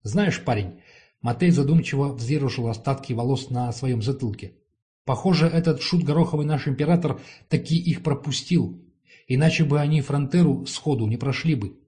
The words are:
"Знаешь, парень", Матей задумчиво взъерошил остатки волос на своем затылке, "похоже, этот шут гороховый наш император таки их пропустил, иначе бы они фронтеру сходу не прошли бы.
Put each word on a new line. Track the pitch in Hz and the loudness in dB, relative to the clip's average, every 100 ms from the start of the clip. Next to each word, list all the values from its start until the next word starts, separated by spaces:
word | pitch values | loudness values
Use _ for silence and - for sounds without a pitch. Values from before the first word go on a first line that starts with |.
"Знаешь, | 104 147 202 - | -2 0 0 0
парень", | - 110 92 - _ - _ _ 120 | -2 -2 -2 -10 _ -20 _ _ -4
Матей | 120 180 | 2 4
задумчиво | 143 139 165 - 139 143 | 4 4 4 2 -2 -2
взъерошил | 123 117 151 135 127 117 | -4 -2 0 0 -2 -4
остатки | 110 - 135 - | -4 -4 -4 -4
волос | 117 120 135 - | -4 0 -2 -2
на | 123 123 | -4 -4
своем | 113 131 123 | -4 -2 -2
затылке, | 107 135 117 95 98 _ _ _ _ _ - | -2 -4 -6 -6 -12 _ _ _ _ _ -4
"похоже, | 131 190 160 165 | -2 2 4 4
этот | 165 165 139 | 2 0 -2
шут | - 175 | 0 0
гороховый | 143 147 165 151 147 | 2 2 2 0 0
наш | 147 147 | -2 -2
император | 127 151 175 156 - - - _ | -2 2 2 2 -4 -10 -20 _
таки | 165 - 165 | -2 0 0
их | 175 - | 0 -2
пропустил, | 156 139 151 131 - 175 101 - - _ _ _ _ | -2 -2 -4 -6 0 0 0 -6 -20 _ _ _ _
иначе | 131 160 160 147 | 2 4 4 2
бы | 147 | 2
они | 147 156 | 2 0
фронтеру | 135 143 139 175 160 127 - | 0 -2 2 4 4 2 -4
сходу | - 156 127 107 | -6 -2 0 0
не | 120 | -2
прошли | 135 131 165 139 | -2 -2 0 -2
бы. | 101 - | -4 -10